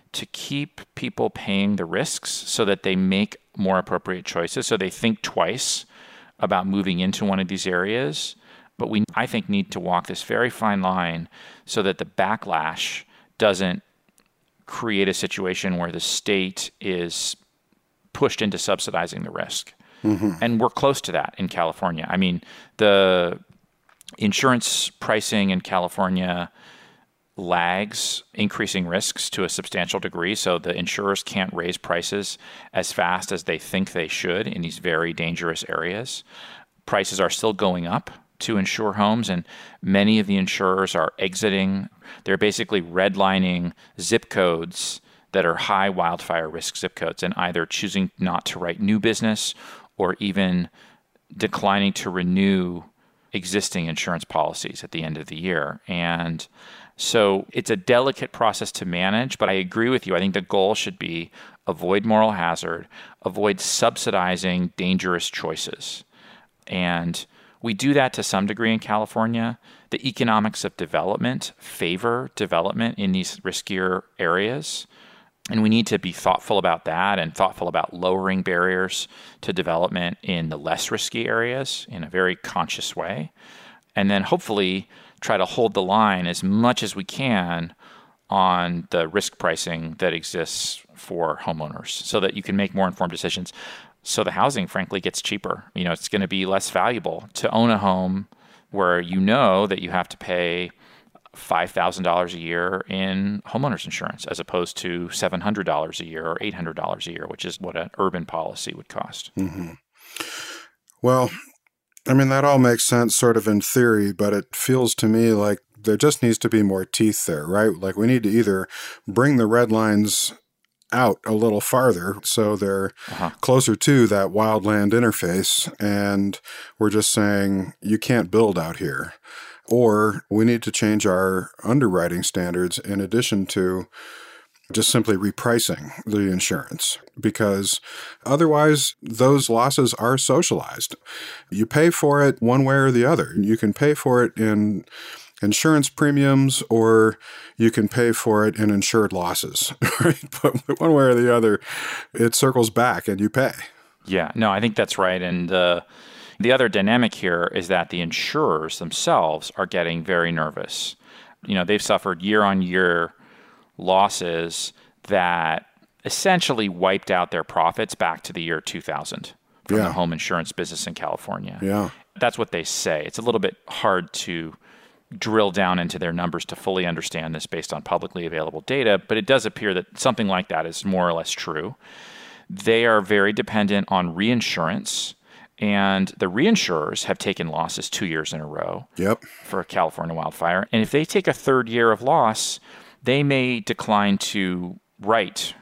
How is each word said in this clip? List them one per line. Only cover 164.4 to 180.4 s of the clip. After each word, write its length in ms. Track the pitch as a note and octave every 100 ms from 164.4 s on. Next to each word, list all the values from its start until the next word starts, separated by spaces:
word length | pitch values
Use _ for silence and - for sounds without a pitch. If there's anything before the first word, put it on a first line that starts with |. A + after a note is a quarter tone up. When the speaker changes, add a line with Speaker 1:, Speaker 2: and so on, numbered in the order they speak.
| E2+ - - - _ _
Speaker 1:
that 640 | - F#2+ F2+ F2 D#2+ E2 - _ _ _
essentially 640 | - - G3 F3+ - B2 G#2
wiped 400 | F2 F#2 G2 -
out 220 | F#2 F2
their 120 | F2
profits 520 | D#2+ - E2 - A2 -
back 260 | F2 E2
to 100 | -
the 80 | F2+
year 200 | E2 D#2+
two 200 | - E2+
thousand 520 | - D2 D2 - - - _ _ -
from 100 | G#2
Speaker 2:
Yeah. 60 | F#2+
Speaker 1:
the 80 |
home 200 | E2 F2
insurance 380 | D#2+ - F2 D#2
business 340 | - E2+ D#2+ -
in 60 |
California. 640 | E2 D2+ D#2+ - - F#2+ F#2+
Speaker 2:
Yeah. 280 | F#2+ G#2 F#2+ - _ -
Speaker 1:
That's 180 | A#2+ A#2
what 140 | A2
they 120 | F2
say. 400 | D#2+ - G2 D#2 D2+
It's 120 | -
a 40 |
little 180 | A#2 A2+
bit 160 | F#2+ - -
hard 460 | - A2+ F#2 F2
to 420 | - - E2+ D#2+ - _ - _ _ - F#2
drill 340 | A2+ A2 G2+
down 280 | F2+ F#2 F2+
into 180 | E2+ F2+
their 140 | E2+
numbers 320 | E2+ F2 E2+ -
to 100 | -
fully 300 | - F#2 F2
understand 480 | E2 - E2 D#2+
this 140 | D#2+ -
based 260 | E2+ -
on 80 | D#2
publicly 440 | - F2 F2 F2+ E2+
available 360 | D#2+ D#2+ D#2
data, 400 | - C3+ A#2 G2 -
but 100 | A2
it 80 | G#2
does 200 | C3+ A2
appear 280 | - G#2+
that 240 | F#2 F2+ -
something 300 | C3 A#2 G#2
like 220 | F#2